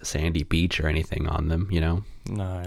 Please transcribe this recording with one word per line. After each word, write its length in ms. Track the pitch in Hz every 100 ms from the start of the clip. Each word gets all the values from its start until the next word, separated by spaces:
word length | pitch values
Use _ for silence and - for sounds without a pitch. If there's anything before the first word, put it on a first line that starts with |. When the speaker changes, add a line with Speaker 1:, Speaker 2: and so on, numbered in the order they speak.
Speaker 1:
sandy 400 | - 76 82 82
beach 360 | 71 85 85 -
or 60 | 76
anything 400 | 80 - 78 78
on 180 | 78 78
them, 220 | 82 95
you 80 | 87
know? 240 | 80 85 104 - -
Speaker 2:
No, 340 | 104 92 92